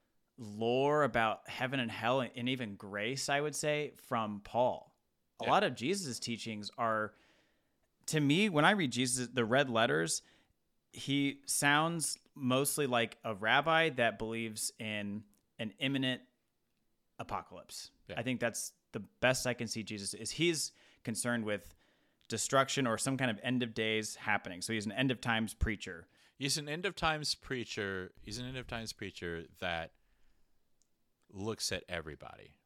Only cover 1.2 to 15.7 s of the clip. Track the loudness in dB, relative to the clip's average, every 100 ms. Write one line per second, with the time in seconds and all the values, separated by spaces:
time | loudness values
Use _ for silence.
1.2 | 2 0 -6 -4 -2 0 -2 -2 2 2
2.2 | 0 -4 -4 -2 -4 -8 -8 -4 -2 -2
3.2 | 0 0 0 -2 0 0 -4 -10 -2 -2
4.2 | 0 -4 -4 2 2 0 -10 _ _ _
5.2 | _ -4 2 4 4 0 -2 -2 -4 -6
6.2 | -6 -6 -6 -8 -10 -2 0 2 -2 _
7.2 | _ _ _ _ _ _ _ _ -2 2
8.2 | 4 6 4 6 6 6 2 0 0 0
9.2 | 0 0 4 4 4 4 4 2 0 -2
10.2 | _ _ _ _ _ _ _ -12 -2 2
11.2 | 2 -2 -4 2 6 6 4 0 -4 -6
12.2 | _ -2 2 4 4 0 2 2 2 -2
13.2 | -6 -2 4 4 6 4 4 4 2 2
14.2 | -4 -4 -4 -4 -8 -6 -6 -4 -4 -8
15.2 | -10 _ _ -8 -8